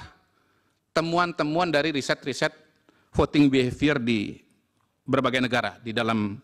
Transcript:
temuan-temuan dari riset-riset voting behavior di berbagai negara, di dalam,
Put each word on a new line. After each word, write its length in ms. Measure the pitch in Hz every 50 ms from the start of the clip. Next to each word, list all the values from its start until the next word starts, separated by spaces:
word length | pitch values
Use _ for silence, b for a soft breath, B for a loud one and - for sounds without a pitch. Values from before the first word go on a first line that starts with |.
| - - - _ _ _ _ _ _ _ _ _ _ _ _ _ _ _
temuan-temuan 760 | - 165 160 165 165 175 175 170 170 - 156 151 156 165 180 170
dari 240 | 147 143 143 160 151
riset-riset 560 | 139 127 - 151 - - 143 123 - 156 156 - - _ _ _ _ _ b b b b b -
voting 320 | - 151 139 - 151 147
behavior 560 | 139 131 135 127 123 - - 139 147 147 131
di 320 | 117 120 117 107 101 - - - _ _ _ _ _ _ _ _ _ _ _ _ _
berbagai 320 | - 127 139 131 127 123 131
negara, 400 | 127 120 120 120 110 101 92 -
di 160 | - 117 107
dalam, 420 | 120 113 113 113 110 104 101 101 127